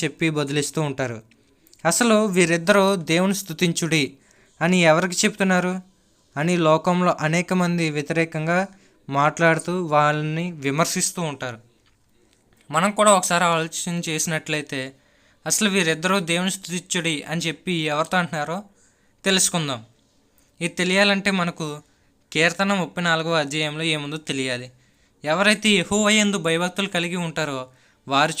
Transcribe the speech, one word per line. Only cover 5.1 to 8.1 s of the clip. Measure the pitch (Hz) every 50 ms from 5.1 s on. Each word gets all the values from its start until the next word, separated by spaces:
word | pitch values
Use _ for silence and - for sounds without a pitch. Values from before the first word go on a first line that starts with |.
| 175 - -
చెప్తున్నారు | 208 208 - 196 190 185 180 175 180 185 185 185 _ _ _ _ _ _ _ _ _ -
అని | 139 151 170 180
లోకంలో | 175 165 156 156 160 160 180 175 180 180 180 - -
అనేక | 156 156 160 175 175 - 190
మంది | 185 180 175 175 170 165 156
వ్యతిరేకంగా | 147 151 143 -